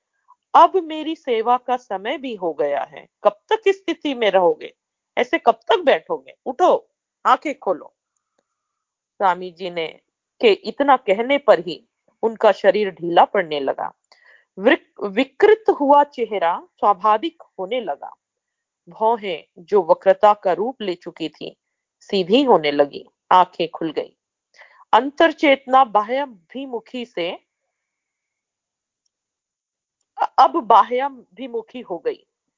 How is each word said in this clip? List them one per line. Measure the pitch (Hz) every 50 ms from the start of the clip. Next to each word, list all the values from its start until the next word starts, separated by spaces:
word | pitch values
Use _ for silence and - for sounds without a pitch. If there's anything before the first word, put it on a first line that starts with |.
| _ _ _ _ _ _ _ _ _ _ -
"अब | 277 330 339 339
मेरी | 381 320 302 311 311 302 311 330
सेवा | - _ 262 233 220 214 240 247
का | 247 _ - 247
समय | 247 - - 202 185 196 233 311 311
भी | 254 262 226
हो | 185 185 165 147
गया | 135 151 143 143 139
है, | 131 139 151 - 139 _ _ _ -
कब | 208 - _ _ -
तक | 440 440 -
इस | 392 392
स्थिति | - _ 339 330 - - 294 262
में | 240 226 196
रहोगे? | 180 190 180 170 156 - - - - _ _ _ _ _ _ _ - -
ऐसे | 254 - - -
कब | - - - - _ -
तक | 466 370
बैठोगे? | 339 269 202 160 - - 165 135 131 - - _ -
उठो, | - 254 - 370 320 202 - - _ _ _ _ _ _ _ -
आंखें | 214 262 277 - 311 - -
खोलो।" | - 202 170 135 113 - _ _ _ _ _ _ _ _ _ _ _ _ _ _ _ _ _ _ _ _ _ _ _ _ _
स्वामी | - 202 190 175 180 185 185
जी | 165 160 190 175
ने | 175 170 160 - - _ _ _ _ _ _ _ _ -
के | - 220
इतना | 190 - - 214 - - 277 285 262
कहने | 254 - - 190 214 233 254 285 277
पर | - 220 185 160
ही | 175 180 151 - _ _ _ _ _ _ _ _
उनका | - 226 226 - - 214
शरीर | 196 - - 196 180 214 208 190
ढीला | 175 156 165 170 170 180 -
पड़ने | - - 160 175 156 151 143
लगा, | 135 139 127 - - - - _ _ _ _ _ _ _ _ _ _ _ _ 190
विक-, | 196 247 320 - _ _ _ - -
विकृत | 208 190 214 269 - _ - - 427 440 440 - - 339 -
हुआ | 285 269 285 285 294
चेहरा | 285 - 262 226 202 214 190 170 165 180 254 349 _ _ _
स्वाभाविक | 247 208 202 180 202 214 214 220 269 330 - - - _ _ -
होने | 185 185 240 254
लगा, | 220 165 143 - - - - _ _ _ _ _ _ _ _ _ _ _ _ _ _ 175
भौहें | 170 - 220 226 240 208 208 196 165 - - _ _ 185
जो | 175 - 202 202
वक्रता | 170 160 175 - - 190 190 - - 208 208
का | 208 - 190
रूप | 170 165 208 247 254 -
ले | 214 190 170
चुकी | 175 - 175 160 - 160 151
थी | - - - - - _ _ _ _ _ _ _ _ _
सीधी | _ - 208 190 175 165 214 277
होने | 285 254 208 160 151 147
लगी, | 143 147 143 143 - 156 - _ _ _ _ -
आंखें | 185 185 175 - _ - 170 156
खुल | - - 165 160
गई। | 143 151 - - _ _ _ _ _ _ _ _ _ _ - _ _ _ _ _
अंतर | - 220 254 285 - - 339 330
चेतना | 311 - 330 285 269 269 - 254 254 262 269
बाह्याभिमुखी | 220 196 208 208 220 254 269 285 269 220 180 _ _ - 254 277 269 240 220 - _ - 247 233
से | 240 - - 170 175 - - _ _ _ _ _ _ _ _ _ _ _ _ _ _ _ _ _ _ _ _ _ _ _ _ _ _ _ _ _ _ _ _ _ _ _ _ _ _ _ _ _ _ _ _ _ _ _ _ _ _ _ _ _ _ _ - - - _ -
अब | 269 302
बाह्याभिमुखी | 269 330 233 202 233 196 196 226 247 247 269 285 269 240 185 _ 180 202 262 240 233 226 220 _ - 254
हो | 214 - 180 160
गई, | - 156 131 - _ _ _ _ _ _ _